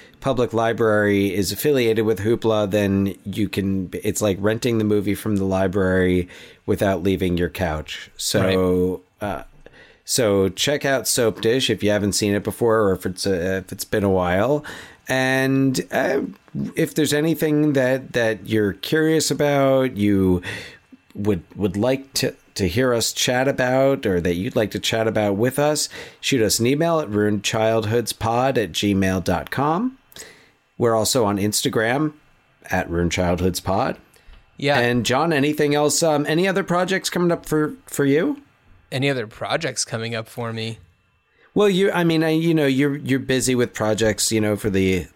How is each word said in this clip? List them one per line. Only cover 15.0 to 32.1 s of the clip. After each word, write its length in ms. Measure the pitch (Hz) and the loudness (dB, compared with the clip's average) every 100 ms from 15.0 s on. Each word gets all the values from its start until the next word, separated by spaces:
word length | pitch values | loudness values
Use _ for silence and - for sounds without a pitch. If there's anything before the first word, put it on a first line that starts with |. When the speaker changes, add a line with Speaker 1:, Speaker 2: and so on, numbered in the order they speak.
| - | -4
Speaker 1:
And, 720 | 131 131 131 135 135 135 127 - | -2 0 2 2 2 2 0 -2
uh, 300 | 117 131 - - - _ 139 139 - | -2 0 -2 -4 -10 _ -8 -6 -2
if 180 | 156 - | -2 0
there's 180 | 139 | 0
anything 600 | 147 165 151 156 147 151 | 0 0 0 2 2 2
that, 380 | 135 127 131 - | 2 2 0 -2
that 340 | 123 113 104 - | 0 0 -2 -2
you're 260 | 110 101 | 0 0
curious 580 | - - 156 156 160 - | -2 -2 0 2 2 0
about, 640 | 139 147 143 135 131 131 101 | 0 0 2 2 2 0 0
you 440 | 104 98 92 90 - - - - _ - _ 202 | 2 4 4 2 -2 -12 -14 -20 _ -20 _ -4
would, 280 | 208 180 - 170 | -2 -2 -6 -6
would 220 | 196 101 | -4 -2
like 360 | 123 139 - | -2 -2 -6
to, 220 | - 127 - _ - | -6 -6 -6 _ -4
to 120 | 92 | -2
hear 260 | 110 131 | 0 0
us 180 | 117 - | 0 -2
chat 360 | - - 123 135 | -2 -2 0 0
about, 580 | - 127 131 135 135 110 | 0 0 2 2 2 0
or 160 | 87 | 0
that 140 | 87 87 | 0 -2
you'd 200 | 117 123 | -2 -2
like 140 | 104 | -2
to 80 | 101 | -2
chat 280 | - 113 110 | -2 0 0
about 280 | 107 104 98 | 0 0 2
with 200 | 123 143 | 0 0
us, 320 | 147 147 - - - - | 0 0 -4 -8 -18 -10
shoot 220 | - 127 | -2 0
us 180 | 104 - | 2 2
an 80 | 120 | 0
email 320 | 143 170 160 | 2 0 0
at 100 | 104 | 0
ruined 320 | 104 104 104 | 0 0 0
childhoodspod 1120 | - 113 110 113 104 120 107 - 113 120 135 123 | -2 0 2 2 2 0 -2 -4 -2 0 0 0
at 100 | 90 | -2
gmail 500 | 80 101 98 95 92 | 0 0 2 2 0
dot 260 | 87 87 - | 0 -2 -4
com. 480 | - 143 175 254 262 _ - - - _ _ _ - | -2 -2 0 -2 -6 _ -20 -20 -20 _ _ _ -2
We're 180 | 117 113 | 2 2
also 300 | 104 131 101 | 2 2 2
on 120 | 101 | 0
Instagram 760 | 107 - 139 120 113 135 151 | 0 -2 -2 0 0 0 -2